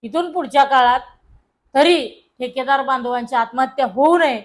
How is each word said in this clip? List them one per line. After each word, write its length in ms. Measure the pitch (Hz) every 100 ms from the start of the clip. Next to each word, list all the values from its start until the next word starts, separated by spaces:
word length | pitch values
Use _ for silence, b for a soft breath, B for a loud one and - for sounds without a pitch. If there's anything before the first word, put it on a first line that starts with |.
इथून 300 | 233 302 349
पुढच्या 320 | 330 277 277
काळात 360 | 269 269 247 254 - _ _ _ _ _ _
तरी 340 | 262 320 349 - - _ _
ठेकेदार 420 | 247 269 254 277
बांधवांची 540 | 269 262 247 247 233 254
आत्महत्या 500 | 226 247 262 254 247
होऊ 320 | 190 294 349
नये 260 | 311 233